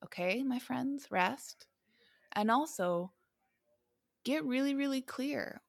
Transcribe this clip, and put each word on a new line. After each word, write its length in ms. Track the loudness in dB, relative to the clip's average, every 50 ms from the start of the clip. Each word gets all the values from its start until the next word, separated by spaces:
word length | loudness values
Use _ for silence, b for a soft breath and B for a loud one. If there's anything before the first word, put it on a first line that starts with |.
| -16
okay, 400 | -10 -6 -2 0 0 2 2 0
my 160 | 0 0 -2
friends, 500 | -2 -4 -4 -2 -2 -2 -4 -4 -6 -2
rest. 560 | 2 2 2 2 0 -4 -10 -14 -16 -18 -20 _ _ _ b b b b b b b b b b
And 180 | b 2 4 4
also, 640 | 4 4 2 0 0 0 2 2 2 0 -2 -4 _ _ _ _ _ _ _ _ _ _ _ _ _ _ _ _ _ _ _ _ _ _
get 200 | -2 0 0 0 0
really, 280 | 2 2 2 4 2 2
really 280 | 2 2 2 0 -2
clear. 580 | -4 -4 -4 -4 -2 -2 -2 -2 -4 -6 -8 -14 _